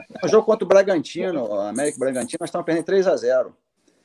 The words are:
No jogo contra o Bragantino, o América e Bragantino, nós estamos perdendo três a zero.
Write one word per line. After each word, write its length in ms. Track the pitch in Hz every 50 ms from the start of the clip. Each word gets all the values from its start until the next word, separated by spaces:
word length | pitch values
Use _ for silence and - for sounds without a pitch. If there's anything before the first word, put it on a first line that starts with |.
| - - - -
No 80 | - 160
jogo 160 | 185 220 220
contra 200 | 226 214 214 202
o 20 | 170
Bragantino, 800 | 196 196 190 196 190 160 135 - - 165 185 185 175 143 120
o 140 | 104 104 98
América 380 | 101 104 104 120 143 151 151 135
e 20 |
Bragantino, 380 | 127 135 131 127 123 123 - 160
nós 100 | - 156
estamos 160 | - 175 170
perdendo 200 | - 160 170 156
três 220 | - 190 196 185 190
a 80 | 160
zero. 400 | 123 107 120 127 127 - - - _ _ _ _ _ _ _ _ _